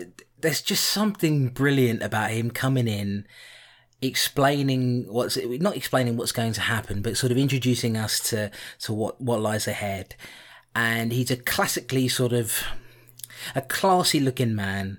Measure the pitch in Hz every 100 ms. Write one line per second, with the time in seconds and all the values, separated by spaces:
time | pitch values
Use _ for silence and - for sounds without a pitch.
0 | 87 - - - 160 139 - 190 - 202
1 | 214 202 165 147 127 123 139 139 120 113
2 | 101 110 104 113 117 120 131 131 117 104
3 | 101 101 - - - - - - _ -
4 | 131 - - - 139 143 135 131 127 123
5 | 98 113 120 - 120 127 196 131 - 131
6 | 120 117 - - 113 104 - 110 - 101
7 | 107 - 127 123 139 135 127 123 120 110
8 | 107 - - 110 104 - - - - 107
9 | 110 - 127 113 107 107 - 104 104 95
10 | - - - - - - _ 113 113 113
11 | 117 120 127 123 - - 196 170 - 131
12 | 127 - 123 120 107 - - - - -
13 | - - - - - 139 - - 196 180
14 | - 151 135 123 120 107 98 98 95